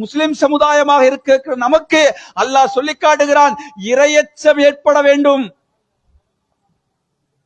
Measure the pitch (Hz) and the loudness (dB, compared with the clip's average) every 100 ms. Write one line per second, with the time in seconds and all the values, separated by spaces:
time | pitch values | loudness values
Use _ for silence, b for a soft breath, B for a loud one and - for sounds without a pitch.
0 | 214 285 311 311 285 294 294 294 294 285 | -10 -4 -4 -2 -2 0 0 0 2 2
1 | 262 269 - 269 285 254 247 311 311 311 | 2 0 -2 -2 -2 -6 -2 -2 0 0
2 | 294 B B - 226 269 262 - 294 302 | 0 B B -8 -2 0 0 -2 -6 -2
3 | 330 294 285 285 285 277 B - 196 254 | 0 0 0 2 0 -2 B -14 -4 0
4 | 294 302 294 - 302 294 285 285 - 294 | 2 0 -2 -2 -2 2 0 0 0 0
5 | 285 285 285 285 226 - _ _ _ _ | 2 2 2 0 -4 -14 _ _ _ _
6 | _ _ _ _ _ _ _ _ _ _ | _ _ _ _ _ _ _ _ _ _
7 | _ _ _ _ | _ _ _ _